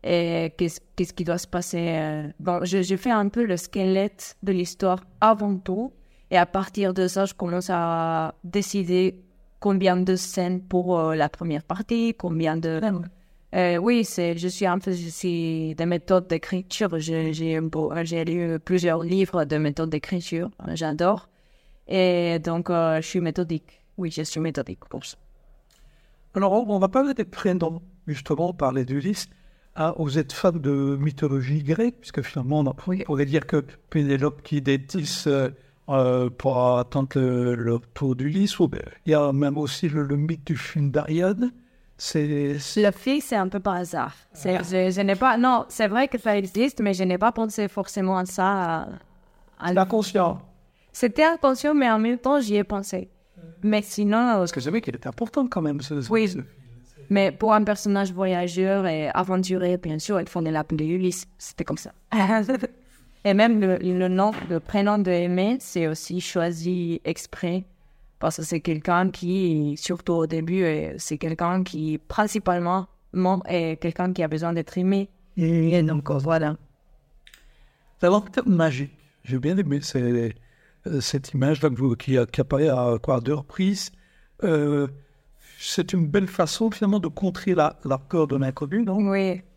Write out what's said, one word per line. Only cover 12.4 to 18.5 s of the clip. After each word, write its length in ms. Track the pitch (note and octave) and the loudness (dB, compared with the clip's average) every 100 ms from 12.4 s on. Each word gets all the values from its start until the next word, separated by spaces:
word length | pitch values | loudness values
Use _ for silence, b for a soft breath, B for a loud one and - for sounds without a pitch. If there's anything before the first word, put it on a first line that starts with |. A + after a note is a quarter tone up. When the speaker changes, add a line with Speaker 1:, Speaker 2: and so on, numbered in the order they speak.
| E3 D#3+ | 0 0
Speaker 1:
de 240 | E3 D#3+ | -2 -2
Speaker 2:
Ah 80 | A3 | -2
ouais. 80 | F#3 E3+ b b b b F#3 | -2 -6 b b b b 0
Speaker 1:
Euh, 220 | F3+ E3+ | 2 2
oui, 260 | G3+ A#3+ | 2 2
c'est, 320 | G#3+ - E3+ E3+ | 2 0 -2 0
je 120 | F3+ | -4
suis 180 | F3+ F#3+ | 0 0
un 120 | F#3+ | 0
peu, 140 | F#3+ | -2
je 160 | F3+ E3+ | -4 -4
suis 680 | E3 F#3 E3+ E3 D#3+ D#3+ | -6 -4 -2 -2 -2 -4
des 120 | D#3 E3 | -2 -2
méthodes 420 | F3 E3+ F#3 F#3 | -2 2 2 4
d'écriture. 680 | E3 - F#3 F#3 - G#3 E3 | -4 -2 -6 -6 -2 -2 -2
J'ai, 340 | D#3 D#3+ D#3+ | -2 -2 -2
j'ai 240 | D#3 D#3+ D#3+ | -2 -2 -2
un 60 | |
beau, 280 | D#3+ D#3 D3+ E3 | -2 -2 -2 -2
j'ai 220 | E3 E3+ | -4 -2
lu 340 | E3 E3+ E3+ | -2 -2 -2